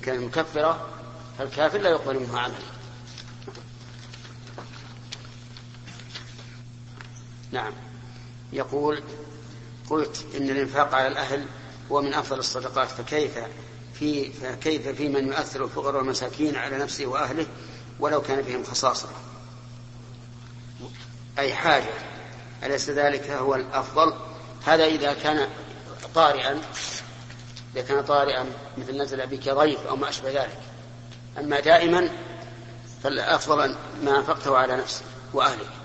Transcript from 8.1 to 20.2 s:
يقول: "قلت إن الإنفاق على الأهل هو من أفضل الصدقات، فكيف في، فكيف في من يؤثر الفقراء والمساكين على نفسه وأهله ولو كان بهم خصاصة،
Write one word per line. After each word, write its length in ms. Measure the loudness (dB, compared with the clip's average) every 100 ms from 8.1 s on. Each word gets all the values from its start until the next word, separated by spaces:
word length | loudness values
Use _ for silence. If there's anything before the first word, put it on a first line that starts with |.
| -16 -16 -16 -8
يقول: 500 | -4 -2 0 2 0 -4 -12 -14 -14 -16 -16 -16 -14 0
"قلت 360 | 2 2 -4 -8 -4
إن 120 | 0
الإنفاق 460 | 2 2 4 4 6
على 120 | 4
الأهل 380 | 2 -2 -2 -4 -10 -14 -14 0
هو 100 | 2
من 120 | 4
أفضل 260 | 0 0 -2
الصدقات، 480 | 0 -2 0 0 0
فكيف 440 | -2 -2 0 0 -2 -8 -10 -14 -14 -14
في، 380 | -2 0 0 -2
فكيف 560 | -6 -8 -2 0 2 0
في 220 | -2 2
من 180 | 2 2
يؤثر 380 | 0 -2 -2 -4
الفقراء 300 | 0 0 2
والمساكين 600 | 2 0 -2 0 0 0
على 220 | -2 -2
نفسه 280 | -2 -2 -2
وأهله 400 | 0 0 0 -4 -6 -14 -14 -14 -2
ولو 220 | 2 2
كان 200 | 4 0
بهم 220 | 0 -2
خصاصة، 440 | -2 2 2 2 -4 -10 -12 -14 -16 -16 -16 -16 -16 -16 -16 -16